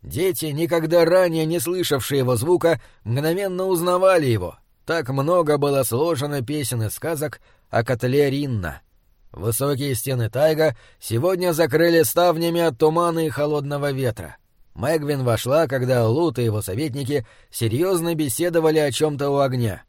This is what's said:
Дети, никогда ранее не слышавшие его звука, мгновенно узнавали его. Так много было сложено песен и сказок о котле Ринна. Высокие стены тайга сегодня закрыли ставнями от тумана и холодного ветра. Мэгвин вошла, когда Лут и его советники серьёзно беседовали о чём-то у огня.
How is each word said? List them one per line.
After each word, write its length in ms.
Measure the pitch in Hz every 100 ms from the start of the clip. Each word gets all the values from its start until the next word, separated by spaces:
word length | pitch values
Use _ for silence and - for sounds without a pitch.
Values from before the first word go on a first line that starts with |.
Дети, 440 | 127 131 185 160 160
никогда 580 | 143 170 170 156 170
ранее 420 | 165 185 180 160 156
не 140 | 170
слышавшие 580 | 175 185 165 135 - 139
его 180 | 127 123
звука, 440 | 143 180 165 160 - _
мгновенно 600 | - 123 151 175 196 180 185
узнавали 600 | 180 175 180 190 180 139
его. 320 | 110 87 - _ _
Так 260 | - 165 139
много 480 | 139 143 180 156 147
было 260 | 143 139
сложено 580 | 127 117 165 151 147 143
песен 400 | 117 151 120 120
и 80 | 107
сказок 500 | - 156 160 151 - _ _ _
о 140 | 113
котле 440 | 117 123 127 139 143
Ринна. 520 | 135 143 113 85 71 _ _ _ _ -
Высокие 640 | - 107 117 139 139 143
стены 340 | 127 - 127 110
тайга 480 | 127 156 156 156 - - _
сегодня 520 | - 117 165 185 180
закрыли 500 | 156 160 151 170 165
ставнями 580 | 156 - 175 160 170 170
от 180 | 165 -
тумана 420 | 156 160 175 165 160
и 40 |
холодного 640 | 143 147 151 139 143 143
ветра. 440 | 131 127 107 80 - _ _ _
Мэгвин 480 | - 131 165 147 143
вошла, 440 | 123 110 120 147 156
когда 400 | 135 127 127 113
Лут 320 | 127 170 120
и 60 |
его 180 | 117 107
советники 640 | 101 98 151 123 131 143 - - _
серьёзно 640 | - 113 117 180 180 165
беседовали 640 | 165 151 - 175 165 160 156
о 120 | 147
чём-то 400 | 123 156 139 143
у 80 | 139
огня. 440 | 139 127 117 87